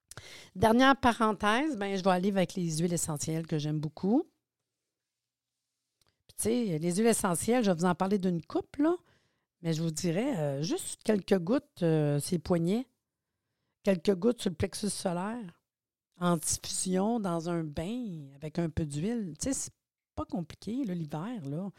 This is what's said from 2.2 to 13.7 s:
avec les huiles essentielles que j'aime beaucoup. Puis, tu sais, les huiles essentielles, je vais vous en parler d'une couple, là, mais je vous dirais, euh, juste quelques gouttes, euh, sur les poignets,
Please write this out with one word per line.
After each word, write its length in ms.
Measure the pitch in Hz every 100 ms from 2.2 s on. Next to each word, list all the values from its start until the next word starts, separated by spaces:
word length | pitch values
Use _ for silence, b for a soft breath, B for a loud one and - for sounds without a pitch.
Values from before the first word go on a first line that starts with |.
| 196
avec 280 | 196 175 190
les 240 | 170 156
huiles 120 | 170
essentielles 560 | 170 - 147 - 160 160
que 100 | 156
j'aime 220 | 151 151
beaucoup. 440 | 151 - 185 262 - _ _ _ _ _ _ _ _ _ _ _ _ _ _ _ _ _ _ _ _
Puis, 80 | -
tu 80 |
sais, 360 | 208 247 220 156
les 160 | 170 175
huiles 100 | 226
essentielles, 560 | 214 196 165 - 247
je 80 | 202
vais 60 | 165
vous 80 | 180
en 100 | 175
parler 220 | 190 208
d'une 240 | 185 170
couple, 400 | - 339 - -
là, 140 | 311 359 _ _ _ _ _ _
mais 100 | 165
je 100 | 156
vous 100 | 165
dirais, 460 | 156 180 165 202 175
euh, 240 | 147 139
juste 400 | 165 349 - - -
quelques 340 | 214 - 190
gouttes, 420 | 165 277 - -
euh, 380 | 170 156 147 143
sur 140 | -
les 60 | 180
poignets, 500 | - 170 165 220 262 _ _ _ _ _ _ _ _